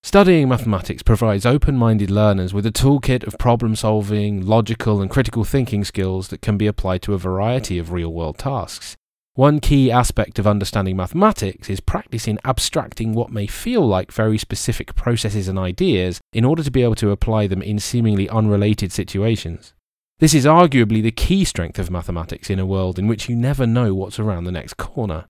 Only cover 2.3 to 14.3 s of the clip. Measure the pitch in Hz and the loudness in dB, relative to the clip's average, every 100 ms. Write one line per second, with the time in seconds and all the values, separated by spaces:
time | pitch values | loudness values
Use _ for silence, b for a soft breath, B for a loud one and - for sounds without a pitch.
2.3 | 98 90 101 107 - 135 143 127 127 110 | 2 -2 -2 -2 2 2 2 2 -2 -4
3.3 | - 123 117 113 110 110 107 101 107 104 | -2 0 2 0 0 0 0 0 -2 -2
4.3 | 101 92 113 107 113 113 104 95 143 123 | -2 2 2 2 -2 0 0 0 0 0
5.3 | 117 104 139 120 104 98 - 95 95 92 | -2 -2 -2 0 -4 -4 -4 -4 -4 -8
6.3 | - - 104 107 - 95 90 - 98 92 | -8 -4 0 0 -2 -4 -4 -2 -4 -2
7.3 | 92 107 127 120 90 80 87 82 82 80 | -2 -2 -2 -4 -6 -4 -6 -6 -6 -8
8.3 | 76 135 135 87 - - - _ _ _ | -6 -6 -6 -8 -12 -16 -20 _ _ _
9.3 | - 139 151 - 143 127 120 117 - 104 | 2 4 4 4 4 4 4 2 -2 -4
10.3 | - 104 104 98 110 95 92 90 165 214 | 0 0 0 -2 -2 -2 -2 -4 2 2
11.3 | 202 101 - - 95 - 196 - 113 - | 2 -6 -8 -10 -6 -4 -4 -6 -8 -4
12.3 | 107 - 123 - 156 127 - 113 110 120 | -4 -4 -4 -2 -4 -6 -6 -4 -2 -4
13.3 | 113 101 - 226 247 135 92 - - 110 | -6 -8 -6 -2 0 2 2 -2 -2 0